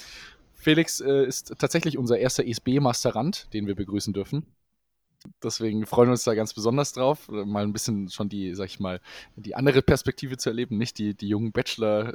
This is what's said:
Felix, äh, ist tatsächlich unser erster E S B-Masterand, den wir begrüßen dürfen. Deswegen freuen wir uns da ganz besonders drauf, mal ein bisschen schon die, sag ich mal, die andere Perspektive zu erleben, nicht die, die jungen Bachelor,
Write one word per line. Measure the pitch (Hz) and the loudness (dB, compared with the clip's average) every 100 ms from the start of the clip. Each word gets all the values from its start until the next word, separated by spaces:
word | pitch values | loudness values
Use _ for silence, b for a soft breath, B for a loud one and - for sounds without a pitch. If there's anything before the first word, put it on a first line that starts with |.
| B B B B _ | B B B B _
Felix, | - - 156 165 - | -2 2 4 2 -2
äh, | 135 139 131 | 0 2 2
ist | - - 110 | -2 -10 -4
tatsächlich | 143 170 165 135 | 0 0 0 0
unser | 120 117 | 2 2
erster | 127 - | 2 0
E | 123 | -2
S | 110 | -2
B-Masterand, | - 135 135 113 127 110 147 - - | 0 2 2 2 0 0 -2 -4 -6
den | 107 101 | -4 -4
wir | 98 | -4
begrüßen | 95 101 107 | -4 -4 -2
dürfen. | 98 98 143 - _ _ _ _ _ _ _ - - | -4 -4 -4 -6 _ _ _ _ _ _ _ -20 -8
Deswegen | 120 - 113 107 104 | -6 -2 -2 -2 2
freuen | - 120 | 6 6
wir | |
uns | 123 | 6
da | - 110 | 2 0
ganz | 110 | 0
besonders | - 107 135 143 | -2 2 2 0
drauf, | 127 131 156 - | 0 0 0 -4
mal | 107 101 104 | -6 -2 -2
ein | 104 | 0
bisschen | 104 - 104 95 | -2 -2 -2 -4
schon | - 104 | -6 -6
die, | 101 95 | -4 -6
sag | 92 95 | -6 -8
ich | - | -6
mal, | 95 90 B B B | -6 -6 B B B
die | - 107 - | -16 -10 0
andere | 139 135 | 4 6
Perspektive | - 139 - - - 127 | 6 4 0 -6 -8 -6
zu | 127 | -4
erleben, | 113 123 107 | -2 -2 -2
nicht | 120 - | -2 -2
die, | 104 | -4
die | 98 101 | -4 -2
jungen | 104 113 | -2 0
Bachelor, | 120 - - 110 107 113 | -2 -4 0 0 2 -2